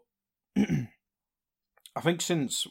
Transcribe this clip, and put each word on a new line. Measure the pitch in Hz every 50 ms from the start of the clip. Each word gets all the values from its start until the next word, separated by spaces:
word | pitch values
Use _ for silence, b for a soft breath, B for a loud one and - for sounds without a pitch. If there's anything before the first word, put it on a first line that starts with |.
| _ _ _ _ _
<clears throat> | _ _ _ _ _ _
I | 196 214 - 170 143 123 - - _ _ _ _ _ _ _ _ _ _ _ _ _ _ _ _ _ _ - _ -
think | - 160 175 170
since, | - - 175 160 139 117 - - - -